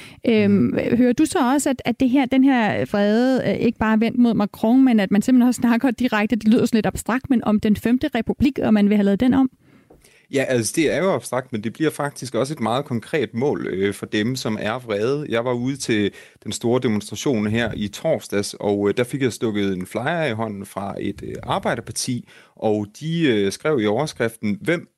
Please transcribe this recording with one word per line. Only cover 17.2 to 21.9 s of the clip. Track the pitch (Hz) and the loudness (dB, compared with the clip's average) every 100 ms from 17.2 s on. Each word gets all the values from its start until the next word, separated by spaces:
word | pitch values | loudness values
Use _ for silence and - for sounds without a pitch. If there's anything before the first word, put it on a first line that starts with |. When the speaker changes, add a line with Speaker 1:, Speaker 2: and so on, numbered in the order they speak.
| 151 113 104 | -2 -2 0
Speaker 2:
her | 113 117 - | 0 -2 -4
i | 104 | -8
torsdags, | - 165 123 - 101 101 - | -4 -2 -2 -2 -4 -4 -4
og, | 101 101 101 | -2 0 0
øh, | 101 | 0
der | |
fik | 123 139 | -2 -2
jeg | 127 | -4
stukket | - 120 104 98 92 | -2 -4 -2 -2 -4
en | 90 | -6
flyer | 113 127 170 | -6 -4 -2
i | 151 | -4
hånden | 110 110 101 98 | -4 -6 -8 -12
fra | - 98 - | -10 -8 -6
et, | 101 - - | -8 -8 -10
øh, | 60 | -10
arbejderparti, | - 165 208 120 - | -6 -4 -4 -6 -8